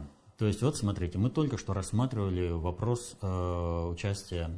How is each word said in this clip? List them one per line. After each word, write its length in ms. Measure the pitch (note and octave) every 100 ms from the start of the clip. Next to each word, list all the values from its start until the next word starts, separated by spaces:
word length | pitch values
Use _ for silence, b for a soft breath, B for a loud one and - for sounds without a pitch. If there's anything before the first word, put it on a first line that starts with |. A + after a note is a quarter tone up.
| C#2+ - - -
То 80 | G#2+
есть, 160 | G2+
вот 160 | B2+ -
смотрите, 400 | G#2 F2+ F2 F#2
мы 120 | A#2+
только 280 | D#3 D3 A2+
что 160 | -
рассматривали 800 | F#2+ F#2+ G#2+ B2+ A2 G2 F2+ F2
вопрос, 680 | E2+ F2 F2 A2 A#2+ - -
э, 640 | F#2+ F#2 F2+ F2 E2+ E2+ E2+
участия, 580 | F2 G2+ G2+ - F2 E2